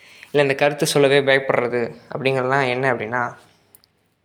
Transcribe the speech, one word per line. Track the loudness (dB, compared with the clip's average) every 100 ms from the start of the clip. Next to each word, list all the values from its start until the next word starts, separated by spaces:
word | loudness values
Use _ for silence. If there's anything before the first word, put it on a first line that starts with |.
| -20 -20 -4
இல்லை | 0 2
இந்த |
கருத்து | 2 0 0 -2
சொல்லவே | 2 4 4
பயப்படுறது | 4 2 2 -2 0 -2 -6 -10 -12
அப்படிங்கிறதுலாம் | -4 -2 -2 -2 0 -2
என்ன | -2 -2
அப்படின்னா, | -2 -4 -6 -6 -10 _ _ _ _ _ _ _ _